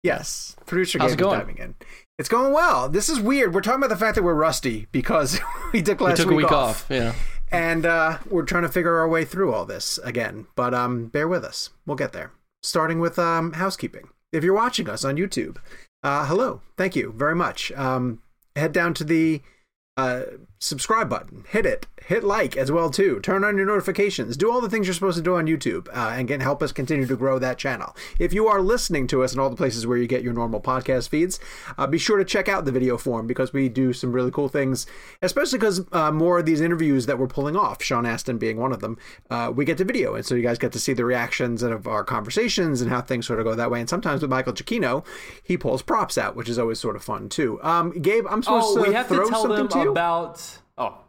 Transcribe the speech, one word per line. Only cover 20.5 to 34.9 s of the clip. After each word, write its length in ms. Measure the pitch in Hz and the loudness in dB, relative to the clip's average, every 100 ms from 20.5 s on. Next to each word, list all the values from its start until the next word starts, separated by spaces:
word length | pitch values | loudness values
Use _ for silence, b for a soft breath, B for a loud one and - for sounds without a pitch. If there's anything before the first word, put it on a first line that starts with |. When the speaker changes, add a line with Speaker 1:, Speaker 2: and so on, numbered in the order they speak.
| - | -10
Speaker 1:
subscribe 500 | - 143 - 220 175 | -8 -6 0 0 2
button. 360 | 117 - - - | -4 -6 -18 -4
Hit 180 | 208 196 | 0 2
it. 200 | - - - - | 0 -6 -14 -2
Hit 180 | 208 | 0
like 320 | 208 208 147 131 | 2 2 0 0
as 140 | 131 | 0
well, 200 | 160 165 | 2 2
too. 300 | - 196 127 | 4 2 2
Turn 240 | - 190 | 0 2
on 120 | 208 196 | 2 2
your 100 | 196 | 2
notifications. 680 | 208 180 185 202 175 110 127 | 2 0 2 0 0 -4 0
Do 140 | 208 | 2
all 100 | 240 | 2
the 80 | 233 | 0
things 180 | 220 190 | 0 0
you're 80 | |
supposed 220 | 175 196 170 | 0 0 0
to 60 | |
do 140 | 165 180 | 2 2
on 100 | 160 | 2
YouTube, 420 | 156 131 87 - | 0 0 -4 -6
uh, 260 | 123 113 120 | -4 -4 -2
and 100 | 120 | -2
can 140 | 139 | -2
help 200 | 131 139 | 0 0
us 120 | 147 | -2
continue 340 | - 135 151 127 | -4 -2 0 0
to 100 | 131 | 0
grow 220 | 131 131 | 2 2
that 200 | 127 123 | 0 -2
channel. 380 | 143 117 - - B B | -4 -4 -8 -12 B B
If 140 | 170 | 2
you 160 | 196 220 | 4 4
are 120 | 202 | 4
listening 460 | 190 240 - 160 127 | 4 2 2 0 2
to 140 | 135 | 2
us 100 | 127 | 2
in 60 | 127 | 2
all 120 | 135 | 0
the 60 | 120 | 2
places 300 | 135 117 113 | -2 0 0
where 100 | 123 | 0
you 120 | 120 | 2
get 140 | 123 | 0
your 100 | 120 | -2
normal 280 | 117 117 107 | -2 -2 -2
podcast 480 | - 127 123 127 - | -2 -2 0 0 0
feeds, 300 | 151 180 - B B B - | 0 0 -2 B B B -4
uh, 80 | 139 | 0
be 120 | 156 | 0
sure 200 | - 208 | 4 4
to 60 | |
check 240 | 190 214 190 | 4 0 0
out 160 | 190 | 0
the 80 | 147 | 0
video 240 | 127 127 120 | 2 2 0
form 320 | - 117 113 | -2 -4 -2
because 240 | 123 131 | -2 -2
we 160 | 139 135 | 0 0
do 240 | 117 131 | 2 0
some 200 | 123 127 | 2 0
really 200 | 123 127 | 0 0
cool 160 | 135 143 | 0 -2
things, 380 | 147 135 131 - | 0 0 -2 -6